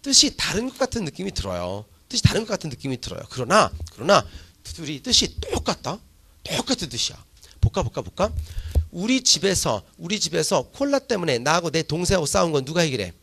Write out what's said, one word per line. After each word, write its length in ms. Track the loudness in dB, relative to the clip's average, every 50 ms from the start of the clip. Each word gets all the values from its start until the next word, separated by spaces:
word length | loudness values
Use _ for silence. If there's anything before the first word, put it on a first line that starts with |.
뜻이 340 | 0 4 6 6 6 4 2
다른 320 | -2 -4 -2 0 -2 -2 -4
것 80 | -2
같은 280 | -2 -2 -2 0 -4 -4
느낌이 260 | -4 -6 -6 -8 -6
들어요. 540 | -4 -4 -4 -4 -4 -4 -4 -4 -6 -8 -10 _ -20 _ _ _
뜻이 140 | -4 2 2
다른 180 | 4 4 4
것 80 | 0 0
같은 200 | -6 -4 -4 -8
느낌이 300 | -8 -6 -6 -6 -6 -4
들어요. 220 | -6 -10 -10 -10 -12 -10
그러나, 420 | -8 -6 0 4 4 4 4 4 0 -10 -12 -12 -10
그러나 320 | -6 2 4 4 4 4 0 -14 -18 -20 -20 _ _ _
둘이 380 | -16 -12 -10 -10 -10 -10 -8 -2
뜻이 360 | 2 4 4 4 2 -4 -8
똑같다? 600 | -8 -4 -4 -4 -2 -2 -4 -4 -4 -8 -8 -8 -10 _ _ _ _ -20 _ _ -10
똑같은 460 | -6 -4 -4 -2 -2 -4 -4 -4 -8
뜻이야. 340 | -4 -4 -4 -4 -6 -10 -20 _ _ -20 -20 -20 0 2
볼까, 240 | 2 2 2 0 -2
볼까, 180 | 0 -2 -6
볼까? 300 | -8 -8 _ 0 0 0 0 -6 -8 -6 -8 -8 -8 0 0 0 0 0
우리 300 | -6 -4 0 2 2 2
집에서, 640 | 4 2 2 4 2 0 0 2 0 0 0 -2 -4 _ _
우리 220 | -12 -4 -4 -2 -2
집에서 500 | -2 0 0 0 2 2 2 0 0 -2
콜라 300 | -4 -4 0 0 0 0
때문에 400 | 0 0 -2 0 2 0 0 2
나하고 320 | 2 2 2 2 2 0
내 120 | 0 -2 0
동생하고 420 | 0 -2 -2 2 2 2 2 2
싸운 260 | 2 2 2 2 4
건 140 | 2 0 0
누가 160 | 0 0 2
해결해? 320 | 2 2 0 -2 -4 -6 -8 _